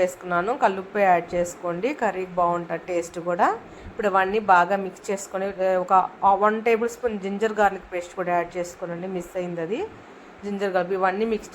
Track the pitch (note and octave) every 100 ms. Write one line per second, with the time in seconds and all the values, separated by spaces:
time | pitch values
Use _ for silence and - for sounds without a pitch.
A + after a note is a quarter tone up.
0 | F#3 - F#3 F3 F#3+ C4 A3+ F#3+ F#3 G#3
1 | F#3+ F3 E3+ F3+ F3 - F3 E3+ A#3 D4
2 | A3 F#3 F#3 F3 F3 F3 E3+ E3 - F3
3 | E3+ F3 E3+ F3 C4+ A4+ - - - -
4 | G#3+ F#3+ F#3+ G#3+ G3+ F3+ F3 G3 F#3+ F#3
5 | - G3 - F#3+ G3 F#3 F#3 F#3 F3+ F#3+
6 | F3+ - G3 G3 G#3+ A3 A3+ A3+ A#3 A#3
7 | A#3+ G#3 G3 G3+ A3 G#3+ G3+ F#3+ - F3+
8 | F3 - F3+ F3 E3+ F3+ F3 - F3 E3+
9 | F#3 F#3 F3 F#3 F3 E3+ E3 A#3+ G#4+ -
10 | - - - - G3+ G3+ G3 F3+ F3+ F#3+
11 | F#3+ F#3+ A3+ G#3+ -